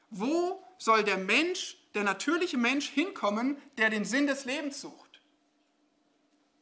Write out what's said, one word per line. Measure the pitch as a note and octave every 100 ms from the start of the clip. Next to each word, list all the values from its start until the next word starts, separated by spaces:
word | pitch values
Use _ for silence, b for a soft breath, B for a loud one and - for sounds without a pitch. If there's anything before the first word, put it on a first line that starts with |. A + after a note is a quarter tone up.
| b
Wo | F#3+ A#3+ E4+ F4 F#4+ - -
soll | - A3
der | G3+ F#3+
Mensch, | F#3+ A#3+ E4+ F4+ - - _
der | G#3
natürliche | G3+ F#3+ - E4 F4 B3+
Mensch | A#3 C#4 C#4
hinkommen, | C4+ F#4 - G#3 G#3+ B3+ C#4+ B -
der | A3
den | G#3+
Sinn | F#3+ B3+ C#4+
des | C4+
Lebens | B3 C#4+ D4 -
sucht? | D#3+ - - - _ _ _ _ _ _ _ _ _ _ _ _ _ _